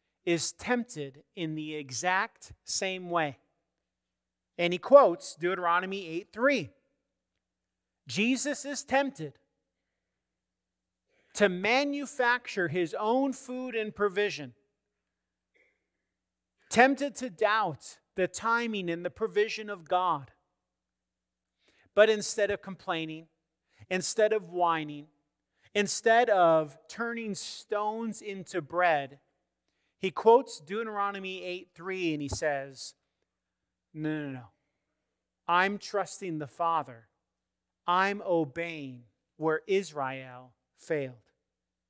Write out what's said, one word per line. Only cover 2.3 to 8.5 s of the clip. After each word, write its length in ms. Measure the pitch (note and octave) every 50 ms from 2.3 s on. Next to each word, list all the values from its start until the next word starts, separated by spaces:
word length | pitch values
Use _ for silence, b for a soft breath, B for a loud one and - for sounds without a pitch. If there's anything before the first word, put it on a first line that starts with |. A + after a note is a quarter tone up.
| _ - - - - - _
same 440 | - - - G3+ F#3+ F#3+ F#3 F3+ F3
way. 280 | E3+ E3+ D#3+ D3 C3 - _ _ _ _ _ _ _ _ _ _ _ _ _ _ _ _ _ _ _ _ _ _ _ -
And 160 | E3+ F3 F3+
he 60 | F3+
quotes 560 | - - B3+ C#4+ C#4 F#3 E3+ - - - -
Deuteronomy 720 | - D#3 F3 F#3+ F3+ F3+ E3+ E3+ F3+ F#3 F#3+ G3 G3 F#3+
eight 220 | D#3+ D#3+ E3+ G3+ _ -
three. 360 | G#3 A#3+ C#4 C#4+ A#3+ D#3 G#2+ - _ _ _ _ _ _ _ _ _ _ _ _ _ _ _ _ _ _ _ _ _ _ _ _ _ _
Jesus 600 | - A#2 D#3+ G#3 A#3+ C4+ A#3 - C#4+